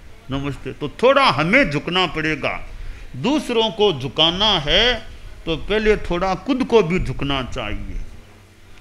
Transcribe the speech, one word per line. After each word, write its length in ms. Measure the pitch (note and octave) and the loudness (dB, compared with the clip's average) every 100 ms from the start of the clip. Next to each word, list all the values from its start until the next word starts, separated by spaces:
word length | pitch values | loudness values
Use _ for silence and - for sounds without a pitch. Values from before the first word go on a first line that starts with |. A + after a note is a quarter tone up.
| - - - | -20 -20 -8
नमस्ते, 420 | C3+ C#3 C3 C3 | -6 -4 -6 -10
तो 160 | B2 D3 | -8 -8
थोड़ा 360 | - B3 C#4 C4 | 2 4 6 4
हमें 460 | C3+ D#3+ G3+ F3 | 4 4 4 4
झुकना 360 | C#3+ E3 F3+ F3 | 0 -2 0 0
पड़ेगा। 600 | D3 D#3 D3 A#2+ F2+ - - - - - B2 | 0 -2 -2 -2 -4 -10 -12 -12 -12 -12 -4
दूसरों 560 | F#3+ D4 - A3+ A3+ | 0 0 0 0 0
को 280 | - G#3 C#3+ | 2 2 2
झुकाना 580 | C#3 - D#3+ F3+ G#3+ F#3 | -4 2 2 4 2 2
है, 480 | D3 F3 A#3+ A3+ - - - - - | 2 4 4 0 -6 -14 -16 -12 -4
तो 100 | D#3 | -4
पहले 420 | - G#3+ G#3+ G3 | 0 0 2 2
थोड़ा 380 | - F3 F#3+ F3+ | 2 -2 0 -2
खुद 280 | - C4 | -2 -2
को 200 | C4 A3+ | 4 4
भी 160 | E3 F3+ | 4 0
झुकना 440 | B2 A#2+ C#3 C#3 | -2 -4 -4 -4
चाहिए। 580 | B2+ C3 G#2 G2+ G2+ - - - - - - - - - | -4 -6 -6 -6 -6 -8 -8 -12 -20 -20 -20 -20 -20 -20